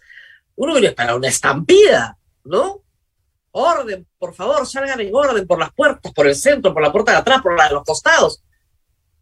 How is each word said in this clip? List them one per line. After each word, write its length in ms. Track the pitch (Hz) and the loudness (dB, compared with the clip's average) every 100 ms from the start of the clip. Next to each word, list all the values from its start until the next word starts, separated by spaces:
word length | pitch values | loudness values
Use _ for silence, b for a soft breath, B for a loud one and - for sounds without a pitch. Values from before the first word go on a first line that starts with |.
| b b b b _ | b b b b _
Uno 180 | - 285 | -6 -2
hubiera 160 | 294 196 | 0 -2
esperado 300 | - 120 123 | -4 -4 -4
una 100 | 131 | -4
estampida, 880 | - 139 147 151 381 427 - 117 - _ _ | -4 -4 -4 4 6 6 4 -2 -12 _ _
¿no? 380 | 135 190 370 403 _ _ _ _ _ _ _ | -6 -4 -4 -8 _ _ _ _ _ _ _
Orden, 560 | 214 311 311 226 185 170 _ | -4 -2 -2 -6 -12 -16 _
por 160 | 175 | -14
favor, 320 | - 208 302 247 | -8 -4 -2 -4
salgan 360 | 269 277 254 | -8 -8 -6
en 120 | 196 | -2
orden 320 | 247 285 220 185 | 0 0 -2 -2
por 120 | 165 | -2
las 120 | - | -2
puertas, 360 | - 302 262 - | 0 0 0 -8
por 120 | - 143 | 0 2
el 80 | |
centro, 380 | 139 277 277 185 | 2 0 2 0
por 100 | 156 | 0
la 80 | 147 | 0
puerta 220 | 208 220 | 2 2
de 60 | 165 | 0
atrás, 240 | 240 269 | 2 0
por 120 | 180 | 2
la 140 | 170 151 | 2 2
de 60 | |
los 100 | 143 | 0
costados. 580 | - 156 311 320 165 - _ _ _ _ _ _ _ _ | -4 -2 2 2 2 -2 _ _ _ _ _ _ _ _